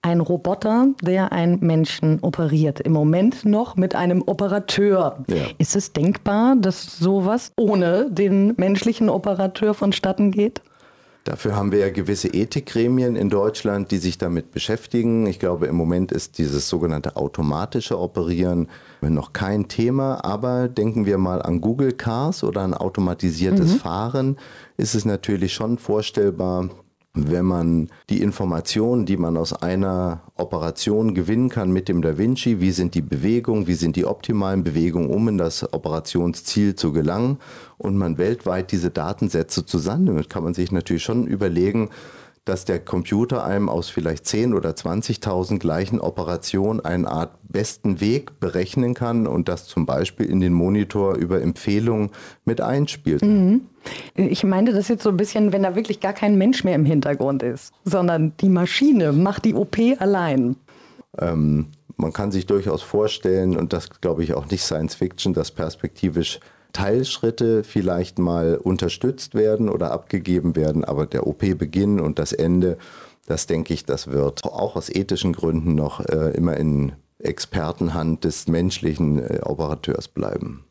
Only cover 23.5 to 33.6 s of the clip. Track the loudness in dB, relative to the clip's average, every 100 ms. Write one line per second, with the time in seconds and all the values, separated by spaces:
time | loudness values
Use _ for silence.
23.5 | 4 4 2 0 -4 -2 -2 -2 -4 -10
24.5 | -20 -18 -6 -2 0 0 -2 -2 0 0
25.5 | -2 -4 -4 -2 -2 0 2 2 2 -2
26.5 | 0 -2 -8 _ _ _ -2 0 2 2
27.5 | 2 2 2 0 -8 -4 0 0 0 -2
28.5 | -2 -2 0 2 2 0 0 0 0 -2
29.5 | -4 -2 0 0 0 -2 -4 -10 -8 -6
30.5 | -4 -4 -4 0 2 2 0 0 0 0
31.5 | 0 0 0 0 0 0 0 0 0 0
32.5 | 2 2 0 0 -2 -2 -2 0 0 0
33.5 | -2